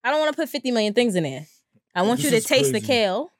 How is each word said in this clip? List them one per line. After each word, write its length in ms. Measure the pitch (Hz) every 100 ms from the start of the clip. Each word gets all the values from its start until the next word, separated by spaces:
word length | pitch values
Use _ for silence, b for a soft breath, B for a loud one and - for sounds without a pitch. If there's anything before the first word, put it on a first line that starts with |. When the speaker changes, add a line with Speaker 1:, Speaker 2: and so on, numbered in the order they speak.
Speaker 1:
I 80 | 240
don't 80 | 302
wanna 120 | 302
put 160 | 294 302
fifty 220 | 285 254
million 240 | 233 214
things 200 | 214 240
in 100 | 185
there. 220 | 151 135 156 _ _ _ _
I 60 | 180
want 200 | 196 247
Speaker 2:
This 40 |
Speaker 1:
you 60 | 294
to 60 | 233
Speaker 2:
is 60 |
Speaker 1:
taste 280 | 220 269 139
the 60 | 214
Speaker 2:
crazy. 60 | 214
Speaker 1:
kale. 460 | 240 208 190 330 _